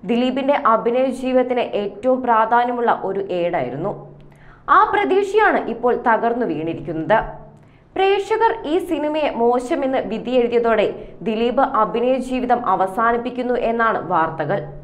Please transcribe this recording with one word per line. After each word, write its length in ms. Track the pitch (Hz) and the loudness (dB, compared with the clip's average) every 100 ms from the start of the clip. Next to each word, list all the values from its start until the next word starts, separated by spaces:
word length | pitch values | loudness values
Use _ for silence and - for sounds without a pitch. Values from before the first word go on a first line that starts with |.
| 180 | -2
ദിലീപിന്റെ 460 | 240 254 262 269 285 220 | 0 0 0 0 2 4
അഭിനയ 340 | 220 226 240 269 240 | 2 2 0 0 -2
ജീവിതത്തിന് 440 | 254 254 254 240 - - | 0 2 2 0 -2 -2
ഏറ്റവും 360 | 202 - 254 254 247 | -4 -4 0 0 2
പ്രാധാന്യമുള്ള 680 | 226 220 240 240 247 233 - 185 | 2 4 2 2 0 0 0 -2
ഒരു 120 | 196 190 180 | -4 -4 -2
ഏടായിരുന്നു. 500 | 175 165 127 131 185 - - - - - - - - 320 | -2 -2 -4 -4 -6 -8 -14 -20 -20 -20 -20 -16 4 4
ആ 20 | 427 | 4
പ്രതീക്ഷയാണ് 680 | 415 392 370 403 427 403 269 - | 2 2 0 2 2 4 2 -2
ഇപ്പോൾ 200 | 226 247 233 247 | -2 0 0 2
തകർന്നു 400 | 220 226 240 214 | 2 2 0 -2
വീണിരിക്കുന്നത്. 720 | 151 160 160 147 160 156 220 - - - - - _ _ - | -2 -4 -6 -6 -6 2 0 0 -12 -18 -20 -20 _ _ -2
പ്രേക്ഷകർ 560 | 381 403 392 440 440 - 269 | 2 2 0 2 2 0 -2
ഈ 40 | 339 349 | -2 -2
സിനിമയെ 400 | 311 302 311 294 226 | -2 -2 0 -2 2
മോശമെന്ന് 600 | 233 247 254 294 269 262 - | 2 2 0 -2 0 -2 -2
വിധിയെഴുതിയതോടെ 760 | 214 233 254 240 240 233 220 185 - - - 170 | -6 0 2 4 2 2 2 2 -2 -12 -8 -4
ദിലീപ് 340 | 220 240 240 269 220 | 0 0 2 2 2
അഭിനയ 340 | 208 226 247 262 - | 0 0 0 0 -2
ജീവിതം 320 | 254 247 240 240 | -4 0 0 0
അവസാനിപ്പിക്കുന്നു 840 | 190 190 233 226 240 240 247 247 226 226 | 0 0 0 0 0 -4 -6 -4 -2 -2
എന്നാണ് 320 | 233 226 180 160 | 0 0 0 -2
വാർത്തകൾ. 480 | 175 160 156 151 202 - - | 0 0 -2 -4 -4 -6 -14